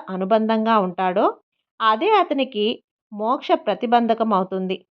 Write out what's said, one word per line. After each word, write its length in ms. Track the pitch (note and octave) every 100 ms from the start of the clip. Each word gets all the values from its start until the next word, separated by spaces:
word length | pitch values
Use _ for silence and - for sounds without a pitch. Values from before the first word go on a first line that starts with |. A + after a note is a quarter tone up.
| -
అనుబంధంగా 680 | F#3 F#3+ A3 A3 A3 A3 A3
ఉంటాడో 580 | F#3 F3 F#3 F#3 D#4+ - _ _ _ -
అదే 280 | A3 A3 F#4
అతనికి 760 | G#4+ F4 C#4 C4 G#3 G#3+ - _ _ _
మోక్ష 380 | G#3 A3 C4 -
ప్రతిబంధకం 800 | E4 - F#3 A#3 A#3+ A#3 A3+ A3+
అవుతుంది. 520 | F#3+ F#3+ F#3+ F#3 F#3 _